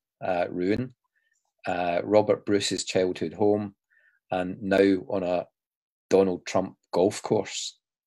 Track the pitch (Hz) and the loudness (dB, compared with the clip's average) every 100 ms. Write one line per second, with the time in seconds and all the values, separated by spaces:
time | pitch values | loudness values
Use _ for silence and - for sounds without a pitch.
0 | _ - 107 90 87 87 90 107 127 _ | _ -12 -4 -2 -2 -2 -2 -2 -4 _
1 | _ _ _ _ _ _ - 90 90 87 | _ _ _ _ _ _ -6 -4 -2 -2
2 | - 107 104 101 - 101 - 92 - 95 | 2 4 4 0 0 0 0 -4 -2 0
3 | 92 90 82 87 104 104 101 - _ _ | 0 -2 -6 -2 0 0 -2 -12 _ _
4 | _ _ - 92 90 92 98 98 98 95 | _ _ -8 -4 -4 -6 0 4 4 4
5 | - 98 87 87 - _ _ _ _ _ | -2 -4 -2 -4 -4 _ _ _ _ _
6 | - 95 95 87 - 98 95 - _ 87 | 0 4 4 0 -4 -2 -2 -8 _ 2
7 | 98 - - 104 - - - - _ _ | 2 0 -2 -2 -2 -8 -12 -14 _ _